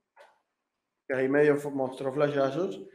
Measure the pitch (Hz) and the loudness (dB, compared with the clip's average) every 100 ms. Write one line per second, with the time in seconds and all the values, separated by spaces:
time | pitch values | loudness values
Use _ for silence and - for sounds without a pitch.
0 | _ _ - _ _ _ _ _ _ _ | _ _ -20 _ _ _ _ _ _ _
1 | - 131 131 143 147 143 143 139 131 - | -8 -2 2 4 4 4 0 -6 -6 -4
2 | 135 139 143 139 135 147 196 - - | -4 0 0 2 0 0 -4 -6 -14